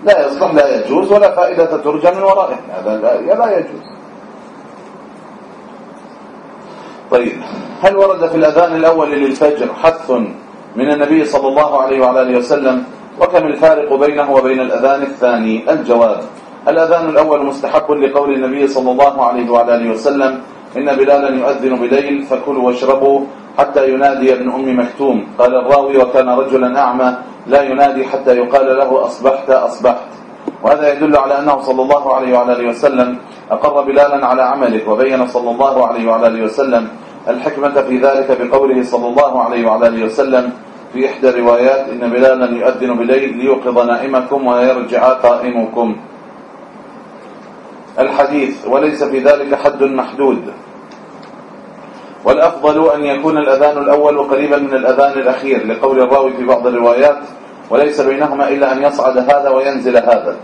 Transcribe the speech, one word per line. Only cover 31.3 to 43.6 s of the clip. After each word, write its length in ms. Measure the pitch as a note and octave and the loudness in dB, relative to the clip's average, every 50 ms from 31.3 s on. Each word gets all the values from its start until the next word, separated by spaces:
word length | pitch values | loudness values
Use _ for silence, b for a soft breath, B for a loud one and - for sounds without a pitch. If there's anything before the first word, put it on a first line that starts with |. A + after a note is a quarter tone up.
| C#3 C#3 | -2 -2
أنه 220 | C#3+ D3+ C#3+ C3 | 0 0 -2 0
صلى 220 | C3+ C3+ B2+ B2+ | 0 -2 -2 -2
الله 320 | C3 C3+ C#3+ C#3+ C#3 C#3 C3 | 2 2 2 0 2 0 -2
عليه 240 | C3 C3 B2+ B2 A#2+ | -2 0 0 0 2
وعلى 140 | B2 B2 | 2 0
آله 160 | B2 A#2+ A#2+ A#2+ | -2 -2 -2 -4
وسلم 500 | A#2 - - C#3+ C3+ B2 B2 B2 B2 B2 B B B B B B | -4 0 -2 0 2 2 0 -2 -2 -10 B B B B B B
أقر 320 | - - - D3 C#3+ C#3+ | -6 -2 -2 0 0 0
بلالا 440 | C#3 C#3 C#3 C#3+ C#3+ C#3+ C#3+ C#3 C3 | -2 0 2 2 2 2 2 -2 0
على 160 | B2 B2+ B2 | 0 0 0
عمله، 480 | B2+ B2+ C#3 C#3+ C3+ A#2 A2 A2 A2 G#2+ | 0 0 0 0 0 0 0 -2 -2 -2
وبين 360 | G#2+ A2 C3 C3+ C3 B2+ B2 | 0 0 0 0 0 -2 -2
صلى 240 | B2 B2 B2 A#2+ A#2+ | -2 -2 -4 -4 -4
الله 360 | A#2 A#2+ C#3 C#3 C3+ B2+ B2 | -2 0 0 0 2 0 0
عليه 240 | A2+ A#2 A#2 A2+ A2+ | 0 -2 -2 -2 0
وعلى 160 | A2+ A2+ A#2 | 0 2 2
آله 160 | A2+ A2+ A2+ A2 | 0 0 0 -6
وسلم 440 | G#2+ - - C#3 C3+ B2 A#2 A2+ G#2+ - B B B B B - - | -4 -2 -2 -2 0 0 -2 -2 -4 -12 B B B B B -6 -6
الحكمة 540 | B2 - - D3+ - C#3 C#3+ C#3+ C#3 C#3+ | -6 -4 -4 -6 -6 -2 -4 0 0 0
في 160 | C3 B2 B2+ B2+ | 0 0 -2 0
ذلك 400 | B2+ C#3 C3+ C3+ C3+ C3+ C3 A#2+ | 2 2 2 2 0 0 -2 -2
بقوله 420 | B2 B2 C3 C3+ C#3 C3+ C3 B2+ | -2 0 0 2 2 2 0 0
صلى 240 | B2 B2 B2 A#2+ A#2+ | -2 -2 -4 -4 -4
الله 360 | A#2+ B2 C#3+ C#3+ C3+ B2+ B2+ | 0 0 2 2 2 2 -2
عليه 240 | A#2 A#2 A#2+ A#2 A#2 | -2 -2 -2 -2 0
وعلى 200 | A2+ G#2+ A2+ A#2 | 0 0 2 2
آله 180 | A#2 A2+ A2+ A2 | 0 0 0 -4
وسلم 480 | G#2+ - - C3+ C3 C3 B2+ B2 B2 B2 - - - - - - - | -4 -2 -2 -2 2 0 0 0 -2 -8 -12 -18 -20 -20 -20 -20 -12
في 140 | - B2+ C3 | -6 -4 -4
إحدى 220 | C3 - - B2+ C3 | -4 -4 0 0 0
الروايات: 600 | A#2+ A#2+ A#2+ A#2+ A#2+ A#2+ B2 C3 C3+ C3+ C3+ - | 2 2 2 2 2 4 2 2 2 0 -2 -6
"إن 220 | A2+ A#2+ A#2+ A#2 | -8 -6 -6 -2
بلالا 400 | A#2 B2 C3 C3 C3 B2+ B2+ A#2+ A#2+ | 0 2 4 4 4 2 0 -2 -2
يؤذن 400 | A#2 B2 B2+ A#2+ - B2+ B2 A#2+ | 0 -2 -2 -2 -2 -4 -4 -2
بليل 400 | A2+ A#2+ A#2+ C3 C3+ C3+ C3 A2+ | -2 0 0 0 0 0 -2 -6
ليوقظ 420 | A#2+ B2+ C#3 C3+ B2+ | -4 0 0 0 0